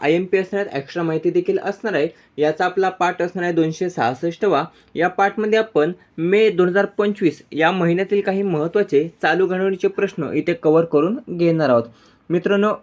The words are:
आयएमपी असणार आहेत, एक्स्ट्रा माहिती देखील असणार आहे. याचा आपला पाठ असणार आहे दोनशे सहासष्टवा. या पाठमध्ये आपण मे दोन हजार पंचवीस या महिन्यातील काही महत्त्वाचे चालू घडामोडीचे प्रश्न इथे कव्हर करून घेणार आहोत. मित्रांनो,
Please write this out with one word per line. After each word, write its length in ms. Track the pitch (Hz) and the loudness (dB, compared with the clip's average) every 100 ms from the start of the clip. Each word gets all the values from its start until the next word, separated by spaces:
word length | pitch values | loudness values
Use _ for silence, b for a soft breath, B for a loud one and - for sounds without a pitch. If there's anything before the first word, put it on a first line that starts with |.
आयएमपी 360 | 143 165 185 190 | 0 0 0 -2
असणार 280 | 190 202 202 | -2 -4 -4
आहेत, 120 | 139 | -6
एक्स्ट्रा 260 | 139 175 | -8 -4
माहिती 260 | 165 160 175 | -2 -2 0
देखील 300 | 170 180 190 | 0 0 -2
असणार 340 | - 196 226 | -4 -6 -4
आहे. 140 | 170 151 b b - | -2 -2 b b -2
याचा 280 | 151 151 180 | -2 0 -2
आपला 240 | 180 190 | 0 -2
पाठ 320 | 185 180 180 | 0 -2 -2
असणार 220 | 175 190 | -4 -4
आहे 100 | 175 | -2
दोनशे 360 | 165 160 160 180 | 0 0 -2 -6
सहासष्टवा. 760 | 170 120 127 170 165 208 143 165 b b - | -2 -2 -2 -6 -2 0 0 -2 b b -2
या 120 | 175 | -2
पाठमध्ये 520 | 180 196 196 214 220 | 0 0 0 0 0
आपण 320 | 220 151 151 180 b - | 0 0 0 -2 b -6
मे 320 | 170 202 220 | 0 4 4
दोन 200 | 175 180 | 4 2
हजार 160 | 185 202 | 2 0
पंचवीस 580 | - 208 208 180 139 - | 0 -2 0 0 -2 -6
या 200 | 143 160 | 0 0
महिन्यातील 500 | 190 170 170 190 202 | 2 0 0 0 0
काही 200 | 196 190 | 0 -2
महत्त्वाचे 720 | 202 156 160 208 202 143 160 - | -2 -2 0 0 2 2 0 -2
चालू 260 | 175 165 190 | 0 2 0
घडामोडीचे 400 | 185 190 185 196 | 0 -2 0 -2
प्रश्न 440 | 196 196 - 135 | -2 -4 -4 -4
इथे 200 | 147 156 | -2 -2
कव्हर 320 | 170 160 160 165 | -2 2 2 2
करून 340 | 147 165 247 - | 2 0 -2 -8
घेणार 400 | 175 170 165 143 | 0 2 2 4
आहोत. 140 | 120 117 b b b - | 2 0 b b b -4
मित्रांनो, 440 | 170 175 202 208 202 | -2 0 2 0 -2